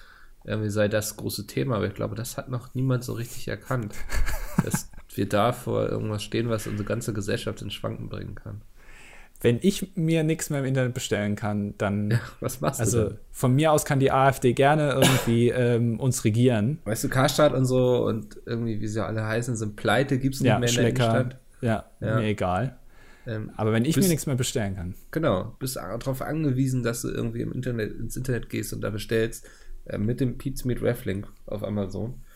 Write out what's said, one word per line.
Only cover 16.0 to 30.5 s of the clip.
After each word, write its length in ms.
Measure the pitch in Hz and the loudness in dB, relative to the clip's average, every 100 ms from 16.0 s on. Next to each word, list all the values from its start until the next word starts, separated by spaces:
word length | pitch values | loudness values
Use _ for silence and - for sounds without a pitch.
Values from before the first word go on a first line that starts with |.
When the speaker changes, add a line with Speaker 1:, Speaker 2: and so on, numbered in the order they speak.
| 135 - 113 | 0 0 2
Speaker 2:
regieren. 540 | 110 123 110 107 156 | 4 4 4 2 -2
Speaker 1:
Weißt 220 | 104 113 131 | -4 -4 0
du, 40 | |
Karstadt 440 | 131 143 - 147 | 2 2 4 4
und 100 | 131 | 4
so 420 | 131 127 127 123 104 | 2 4 4 4 2
und 320 | 107 104 - - | -2 -6 -12 -6
irgendwie, 360 | 117 117 107 | -4 -2 -2
wie 60 | 110 | -2
sie 120 | 110 | -2
alle 240 | 90 110 110 | -2 -2 -2
heißen, 300 | 113 123 110 | -2 -2 -2
sind 220 | 107 - | -4 -2
pleite, 420 | 113 107 - 131 | 2 2 2 0
gibt's 220 | 127 - | 0 2
nicht 80 | 127 | 4
Speaker 2:
Ja, 100 | 107 | 4
Speaker 1:
mehr 80 | 120 | 4
in 80 | - | 4
der 60 | |
Speaker 2:
Schlecker. 380 | 120 127 117 117 | 2 4 4 2
Speaker 1:
Innenstadt. 180 | 127 - - - | 0 -6 -16 -6
Speaker 2:
Ja, 240 | 120 110 - - | -2 -2 -4 -6
Speaker 1:
Ja. 140 | 107 110 | -2 0
Speaker 2:
mir 80 | 107 | 0
egal. 540 | 104 92 92 131 - - - - - - | 0 0 0 -2 -6 -18 -20 -20 -16 -10
Speaker 1:
Ähm, 260 | 110 107 - | -8 -8 -2
Speaker 2:
Aber 160 | 110 | 2
wenn 140 | 113 131 | 4 4
ich 100 | 139 | 4
Speaker 1:
bist 140 | 190 | 4
Speaker 2:
mir 20 | |
nichts 140 | 156 156 | 2 0
mehr 100 | 127 | -2
bestellen 400 | 123 127 101 95 | -2 -2 -4 -4
kann. 200 | 87 - - | -8 -10 -8
Speaker 1:
Genau, 440 | 160 156 92 107 - | -2 0 0 -2 -8
bist 180 | 131 - | -8 -6
a-, 200 | 87 117 | -8 -6
darauf 240 | 135 131 | -4 -4
angewiesen, 600 | - 156 151 127 135 127 | -4 -2 0 2 2 0
dass 180 | 117 117 | -2 -2
du 40 | 123 | -4
irgendwie 320 | 117 117 117 | -4 -4 -4
im 140 | 110 | -4
Internet, 440 | 127 123 117 107 - | -4 -4 -4 -4 -4
ins 200 | 110 - | -8 -6
Internet 320 | 127 117 - | -2 -2 -2
gehst 240 | 110 107 | -6 -6
und 80 | 110 | -4
da 80 | 110 | -4
bestellst, 560 | 104 - 113 113 - - - - - - | -4 -2 0 0 -4 -14 -18 -14 -14 -8
äh, 120 | 104 | -2
mit 220 | 107 127 | -2 0
dem 180 | 127 - | -2 -2
Pete's 280 | 139 | -6